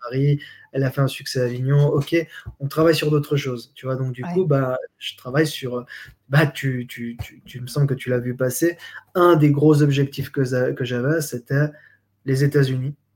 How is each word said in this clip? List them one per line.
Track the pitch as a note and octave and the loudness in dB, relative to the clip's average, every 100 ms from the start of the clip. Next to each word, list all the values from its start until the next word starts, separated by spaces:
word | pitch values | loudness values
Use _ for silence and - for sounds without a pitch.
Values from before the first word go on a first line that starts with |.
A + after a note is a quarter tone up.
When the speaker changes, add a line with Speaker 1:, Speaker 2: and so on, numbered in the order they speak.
Speaker 1:
Paris. | A#2+ C3 C#3+ D3 - - - | -6 0 2 2 -2 -20 -8
Elle | C3+ | -2
a | C3+ | -2
fait | C3+ | 0
un | C3+ | -2
succès | - C#3 C3 | -2 -6 -2
à | B2 | -2
Avignon. | B2 C3 C#3+ C#3+ | -2 2 4 4
Ok, | - C#3+ E3 D#3+ - - - | 2 0 -2 -2 -10 -18 -10
on | C#3 | -6
travaille | - D#3+ D#3 | 2 2 4
sur | D3+ | 2
d'autres | D3+ C#3+ C#3+ | 0 0 -2
choses, | C3+ A#2+ - - | -2 -8 -10 -12
tu | C3 | -6
vois. | C3 | -4
Donc, | C3 | -4
du | B2 | -6
Speaker 2:
Ouais. | B2+ | -4
Speaker 1:
coup, | F3+ F3+ | 0 2
bah, | C#3 C3 B2+ B2+ _ | 2 0 -4 -8 _
je | - - | -14 -12
travaille | B2+ C3+ D#3+ | -4 0 0
sur, | - B2+ B2 | -2 -8 -8
euh, | A#2+ - - - - | -10 -16 -20 -20 -2
bah, | C#3 D#3 | 2 2
tu, | - C3+ B2+ B2 | -2 -6 -4 -8
tu, | - A#2 A#2 | -10 -12 -10
tu, | - - | -14 -16
tu | - B2 | -18 -14
me | B2 | -6
semble | D3+ C#3 | 0 0
que | |
tu | C3 B2 | 0 -2
l'as | B2 | -2
vu | B2 B2+ | -2 -2
passer. | B2+ B2 E3+ F3 - - _ | -2 0 -2 -2 -14 -20 _
Un | F#3 F3 E3 | 4 6 6
des | D3 | 6
gros | C#3 D3+ D3 | 6 4 6
objectifs | D3 C#3 C#3 - - | 4 2 -2 -4 -6
que | - | -2
za-, | B2+ B2+ B2+ | -2 0 -2
que | C3+ B2 | -2 -4
j'avais, | B2 C3 E3 | -2 0 -2
c'était | D3 B2 - C#3 D3+ - - _ _ _ C3+ | -2 -8 -2 0 0 -4 -20 _ _ _ -4
les | C3+ | 0
États-Unis. | C#3+ D3 C3 C3 C3 D3 _ | 2 4 2 0 -6 -10 _